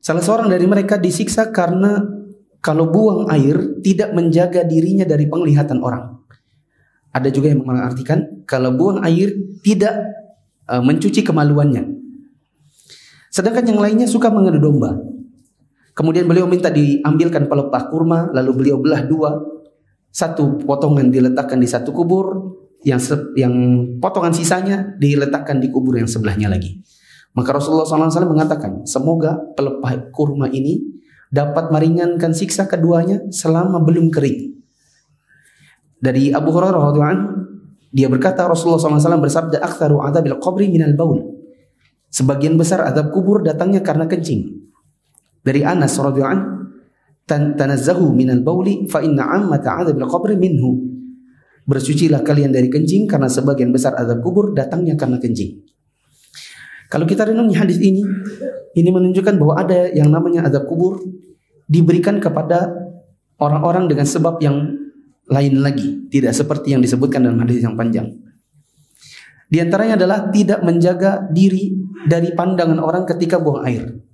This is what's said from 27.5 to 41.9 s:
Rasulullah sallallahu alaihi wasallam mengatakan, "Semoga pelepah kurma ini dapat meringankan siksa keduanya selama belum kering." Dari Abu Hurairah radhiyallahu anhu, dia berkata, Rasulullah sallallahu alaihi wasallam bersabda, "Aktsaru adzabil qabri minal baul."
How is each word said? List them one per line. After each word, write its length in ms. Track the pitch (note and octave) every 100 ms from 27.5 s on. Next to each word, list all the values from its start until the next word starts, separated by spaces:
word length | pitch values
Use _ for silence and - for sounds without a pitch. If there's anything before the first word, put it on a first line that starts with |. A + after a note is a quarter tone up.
| C#3
Rasulullah 320 | C#3+ D#3 D#3
sallallahu 160 | D#3 D#3+
alaihi 120 | D#3
wasallam 120 | F3+ D3+
mengatakan, 340 | D#3 D3 G#2 F#2+ -
"Semoga 460 | C3 C#3+ E3 D#3 D#3+ - -
pelepah 560 | C#3 C3+ B2+ B2+ -
kurma 320 | - D3 C#3 C3
ini 360 | C3 C3+ F3 - - _ _ _
dapat 400 | C#3 D3 C#3+ E3
meringankan 640 | D#3 D#3+ E3+ F3 E3+ E3 D#3+
siksa 320 | G3+ - G3
keduanya 640 | F3+ E3 E3+ E3+ G3+ -
selama 480 | - E3 E3 F#3 F3+
belum 320 | D#3+ E3+ E3
kering." 480 | D#3 C#3 A#3+ C#4 - _ _ _ _ _ _ _ _ _ _ _ _ _ _
Dari 320 | C3 B2+ C#3
Abu 240 | D3 D#3 E3
Hurairah 240 | F#3 F3+
radhiyallahu 320 | D3 D3 D3
anhu, 160 | F#3+ G3+ - - - - _ _
dia 160 | C3+ C3
berkata, 400 | C3 F#3 F#3 F3
Rasulullah 320 | E3 E3+ E3
sallallahu 240 | D#3+ D3
alaihi 0 |
wasallam 200 | D#3+ E3+ C#3+
bersabda, 300 | E3 E3 D3
"Aktsaru 400 | - - D#3 D3
adzabil 400 | C#3+ D#3+ D3+ C3+
qabri 320 | F3+ F#3 G3+
minal 240 | E3 D#3 C#3+
baul." 480 | E3 C3 - - - _ _ _ _